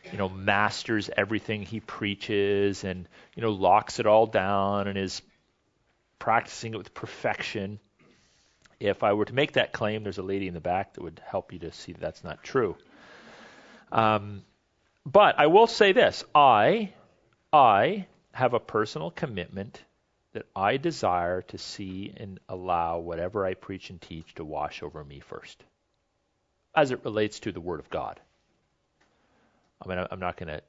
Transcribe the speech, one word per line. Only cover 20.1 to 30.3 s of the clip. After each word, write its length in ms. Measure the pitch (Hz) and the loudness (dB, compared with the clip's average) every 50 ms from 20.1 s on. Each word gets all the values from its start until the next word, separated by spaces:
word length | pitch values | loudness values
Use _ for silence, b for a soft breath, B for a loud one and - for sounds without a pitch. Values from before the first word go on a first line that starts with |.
| _ _ _ _ - | _ _ _ _ -14
that 100 | 113 - _ - | -14 -14 _ -6
I 220 | 95 95 104 123 | -2 0 0 0
desire 640 | 139 143 170 156 - - 95 87 87 87 87 90 92 | 0 -2 -4 -6 -2 -2 0 0 0 0 -2 -4 -6
to 140 | - - - | -8 -10 -16
see 560 | - - - - - 101 92 92 95 101 - - | -16 -14 -14 -14 -12 -12 -10 -10 -10 -12 -12 -14
and 240 | - 113 98 92 - _ - | -14 -14 -14 -16 -18 _ -14
allow 480 | 95 92 90 90 87 85 85 82 85 85 | -14 -10 -4 -2 -2 0 0 -2 -4 -6
whatever 480 | 85 85 85 82 87 92 107 104 95 | -6 -6 -6 -6 -6 -4 -2 -2 -2
I 80 | 92 95 | -2 -4
preach 340 | - - - 98 92 - - | -6 -10 -12 -12 -12 -12 -16
and 100 | 92 85 | -18 -18
teach 360 | - - 87 82 78 _ - | -16 -16 -16 -16 -16 _ -14
to 100 | - 80 | -14 -12
wash 380 | 76 76 73 76 76 - - | -8 -6 -6 -6 -6 -8 -10
over 200 | - 76 78 78 | -14 -14 -14 -14
me 180 | 73 71 71 67 | -16 -16 -18 -20
first, 440 | - - - 50 - - - _ - _ _ _ _ _ _ _ _ _ _ _ _ _ _ _ _ _ _ _ _ _ - | -18 -16 -18 -16 -16 -18 -20 _ -20 _ _ _ _ _ _ _ _ _ _ _ _ _ _ _ _ _ _ _ _ _ 0
as 160 | 160 151 131 | 0 2 2
it 140 | 127 - - | 0 -6 -6
relates 360 | 131 104 107 107 104 - - | -4 -2 -2 -2 -2 -4 -8
to 120 | - 107 | -10 -10
the 100 | 87 87 | -10 -8
Word 180 | 82 90 85 76 | -8 -8 -8 -8
of 80 | - - | -10 -8
God. 320 | - 82 64 50 50 - _ _ _ _ _ _ _ _ _ _ _ _ _ _ _ _ _ _ _ _ _ _ _ _ _ _ _ _ _ _ _ - | -8 -8 -6 -8 -10 -14 _ _ _ _ _ _ _ _ _ _ _ _ _ _ _ _ _ _ _ _ _ _ _ _ _ _ _ _ _ _ _ -16
I 80 | - 92 | -10 -8
mean, 100 | 92 90 | -6 -6
I, 80 | 92 - | -6 -6
I'm 100 | - 92 | -8 -8
not 160 | 92 87 | -8 -8